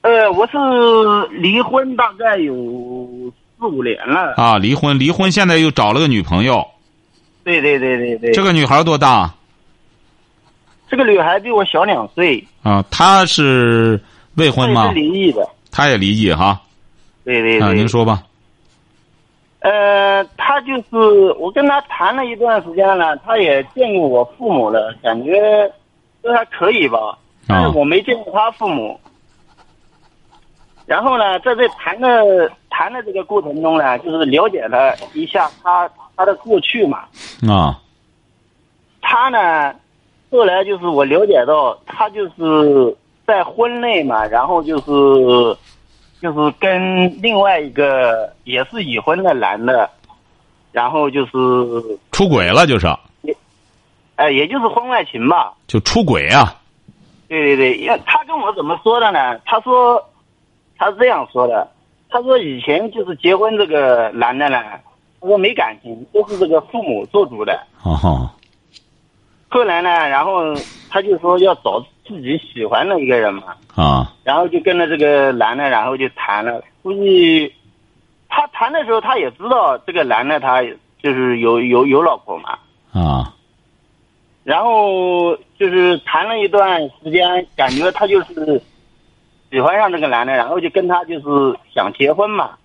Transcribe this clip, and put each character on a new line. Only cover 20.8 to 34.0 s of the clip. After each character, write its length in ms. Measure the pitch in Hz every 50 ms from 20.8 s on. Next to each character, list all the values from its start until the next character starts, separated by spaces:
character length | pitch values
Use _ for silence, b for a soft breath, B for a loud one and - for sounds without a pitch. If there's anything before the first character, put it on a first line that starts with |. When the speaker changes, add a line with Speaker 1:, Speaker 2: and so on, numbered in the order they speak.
| 220 _ 233 226 220 214 208 202 190 185 - -
Speaker 1:
我 100 | 160 185
跟 160 | 208 277 285
她 140 | 285 277 285 285
谈 300 | - - - 170 190 240
了 120 | 262 262
一 100 | 240 233
段 260 | 202 233 233 226 208 160
时 80 | 170 165
间 120 | 185 190 196 196
了， 180 | 180 170 160 151 139 -
她 120 | 208 226
也 260 | 220 190 156 139 139 135 - _
见 200 | 254 254 226 202
过 120 | 185 160
我 160 | 139 127 120 123 123 -
父 140 | _ 254 226
母 180 | 180 135 113 107
了， 240 | 110 110 107 110 113 -
感 220 | - 117 113 117 127
觉 80 | 147 185 202 208 214 214 208 208 196 - _ _ _ _ _ _ _ _ _
都 120 | - 233 240
还 100 | 233 226
可 220 | _ - - 170 196
以 160 | 240 233 156 127
吧。 100 | 113 113
Speaker 2:
啊。 180 | 110 107 90 _ _ _ _ _ _
Speaker 1:
但 140 | - 101 92
是 80 | 87 80
我 160 | 76 147 143
没 160 | 147 165 196
见 120 | 202 269 247 233 208
过 80 | 185 175
她 180 | 202 214 233
父 160 | 226 - 220
母。 320 | 196 160 131 110 107 - - _ - _ _ _ _ _ _ _ _ _ _ _ _ _ _ _ _ _ _ _ _ _ _ _ _ _ _ _ _ _ _ - _ _ _ _
然 160 | - 151 170
后 160 | 226 262 262
呢， 220 | 269 214 196 185 175
在 160 | - 254 240
这 100 | 220 247 226
谈 280 | - - - - 185 226
的， 500 | 254 254 240 226 214 202 190 180 165 156 - _ _ _
谈 220 | - - 165 196
的 100 | 240 254 220
这 100 | 214 185
个 100 | 190 175
过 180 | - 208 208
程 200 | 160 151 143 156
中 160 | 160 160 160
呢， 200 | 156 143 131 123
就 120 | 120